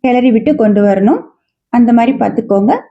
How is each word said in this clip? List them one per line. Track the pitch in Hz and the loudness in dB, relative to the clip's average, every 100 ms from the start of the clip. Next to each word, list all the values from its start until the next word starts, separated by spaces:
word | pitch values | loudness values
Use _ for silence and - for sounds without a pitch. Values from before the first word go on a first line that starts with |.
கிளறி | 254 247 247 | -2 0 0
விட்டு | 220 226 | 0 0
கொண்டு | 302 220 208 | 0 0 2
வரணும். | 208 196 196 415 - _ _ _ _ | 0 2 0 -2 -6 _ _ _ _
அந்த | 240 233 | 0 2
மாதிரி | 233 233 | 2 0
பார்த்துக்கோங்க. | 269 208 - 220 196 208 480 - | -2 -4 -4 -2 -2 0 -2 -6